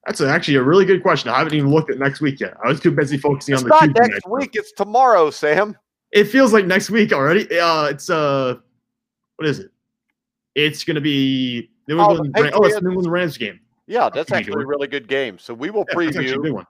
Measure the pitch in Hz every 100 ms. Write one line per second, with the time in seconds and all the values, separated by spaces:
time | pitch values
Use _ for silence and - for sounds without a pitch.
0 | - 214 139 160 165 139 127 180 190 185
1 | 190 160 123 123 160 151 139 151 156 123
2 | 139 135 151 135 95 - 113 139 175 147
3 | 143 147 143 139 - 135 123 311 320 226
4 | 240 202 185 247 269 220 208 - 196 226
5 | 262 208 156 - 151 156 208 202 _ _
6 | _ 202 208 262 262 214 180 190 196 220
7 | 214 175 139 185 220 156 170 160 147 143
8 | - 165 147 139 131 123 _ _ _ _
9 | _ _ _ - 156 143 190 _ _ _
10 | _ _ _ _ _ - 151 147 - 151
11 | 147 139 135 131 127 120 113 _ - 156
12 | 208 170 147 170 151 196 202 214 180 185
13 | 175 175 175 143 107 92 _ _ _ 220
14 | 127 127 165 190 185 151 139 143 139 139
15 | 113 135 131 104 - 117 151 214 190 170
16 | 165 165 131 131 151 113 92